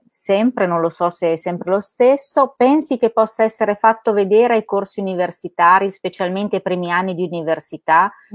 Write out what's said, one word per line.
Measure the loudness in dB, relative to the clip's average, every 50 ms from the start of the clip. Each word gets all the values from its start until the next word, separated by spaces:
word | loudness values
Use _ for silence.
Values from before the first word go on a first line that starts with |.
| _
sempre, | _ -20 -16 -4 0 0 2 2 0 0 0 -2 0
non | 0 0
lo | -2 -2
so | -2 -2 -2 -4
se | -2 -2 -2 -2 -2
è | -2
sempre | -4 -6 -6 -6 -4 -2
lo | -2 -2
stesso, | -2 -6 -2 _ 2 4 4 2 -2 -4 0 0 0 0 0 _
pensi | 2 2 4 2 0 -2 -2 -2
che | -2 0
possa | 2 0 0 0 0 -2 -2
essere | -2 0 -2 -2 -2 -2
fatto | 2 2 2 2 2 0 -2
vedere | 0 0 0 2 4 4 4 4 2
ai | 0 0
corsi | -2 -4 -4 -4 -4 -8 -8
universitari, | -6 -6 -4 -4 -4 -4 -4 -10 -12 -12 -2 2 4 6 6 6 4 0
specialmente | -6 -6 -8 -10 -6 -4 -4 -4 -4 -4 -4 -4 -4 -4
ai |
primi | -2 -4 -4 -4 -4 -2
anni | -2 -2 -2 -2 -4
di | -6 -6
università, | -6 -6 -6 -4 -4 -4 -4 -6 -12 -16 -10 -2 2 4 4 4 2 -2 -10 _ _ -14